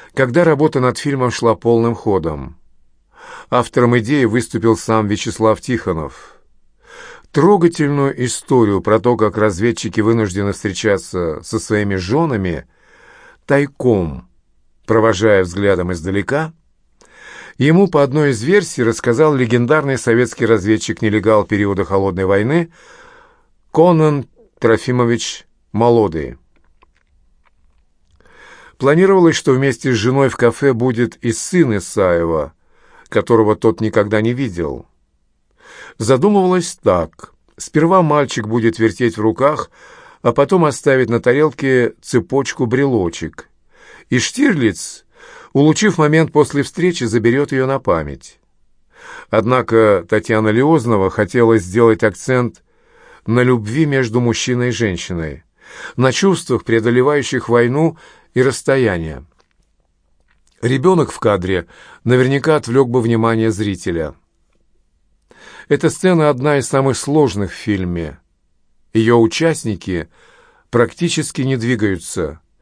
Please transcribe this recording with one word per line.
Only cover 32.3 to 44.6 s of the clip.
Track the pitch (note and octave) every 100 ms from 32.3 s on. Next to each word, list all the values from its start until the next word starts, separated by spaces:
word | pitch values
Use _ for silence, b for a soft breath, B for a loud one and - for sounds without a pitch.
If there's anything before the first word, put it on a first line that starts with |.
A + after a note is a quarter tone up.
| D#2+ C#2+ - b b b b b
которого | A2+ - G2 G#2+ G#2+
тот | A2+ A2
никогда | A2 G#2 G#2 G#2+
не | A2
видел. | B2 C3 F2 D#2 B1+ - _ _ _ _ _ _ B B B B -
Задумывалось | G#2+ C3 F#3+ G3+ F#3 F#3 E3+ -
так. | - F2+ D#2+ - - _ _ -
Сперва | - D3+ E3 F#3+
мальчик | D#3+ D3 C#3 - G#2+
будет | A#2 A2+ G#2+
вертеть | A2 F2+ A#2+ G#2+
в |
руках, | A2 A2 C3+ D3+ - B B B B B
а | -
потом | A#2 C#3+ F#3 D#3+
оставить | - D3 C3 A#2+
на | A#2
тарелке | B2+ C3+ D3+ - C#3 B2+ A#2+ -
цепочку-брелочек. | - B2+ - C3+ C3 - B2 B2+ C#3 A#2 F2 - D#2+ - - _ _ B B B B
И | A#2+
Штирлиц, | - - C#4+ E3+